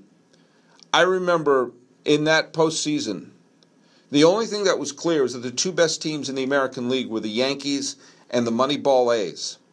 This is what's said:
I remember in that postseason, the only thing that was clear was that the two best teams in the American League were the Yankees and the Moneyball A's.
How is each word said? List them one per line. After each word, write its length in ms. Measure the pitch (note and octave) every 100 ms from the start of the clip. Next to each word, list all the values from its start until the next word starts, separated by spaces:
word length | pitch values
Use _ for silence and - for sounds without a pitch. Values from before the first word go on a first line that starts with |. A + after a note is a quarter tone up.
| _ _ _ _ _ _ _ _ -
I 80 | D3+
remember 680 | F3 F#3 F3+ E3+ D3 C3+ B2 - _ _
in 220 | - D3 D3+
that 280 | D#3+ -
postseason, 760 | D#3+ D#3+ D#3 D3+ D3 A2 F2+ C#2+ - _ _ _ _ _ _ _
the 120 | C#3+
only 220 | D#3 G3+ A3+
thing 200 | G#3 G3
that 120 | B2+
was 140 | C#3+
clear 320 | - E3+ D#3+
was 100 | B2+
that 60 | B2
the 100 | B2
two 220 | B2 F#3
best 280 | E3+ E3 -
teams 300 | E3 D3+ C3
in 60 | C3+
the 80 |
American 440 | C3 C#3 C3 C3 B2
League 180 | C3 A2
were 140 | A2
the 80 | G#2+
Yankees 640 | A2 C3 C#3+ C#3 C#3 C#3 - - _ _
and 160 | B2 A#2
the 60 |
Moneyball 640 | A#2 C3+ C#3+ C#3 C3 A#2+ A#2
A's. 420 | F2+ - - - _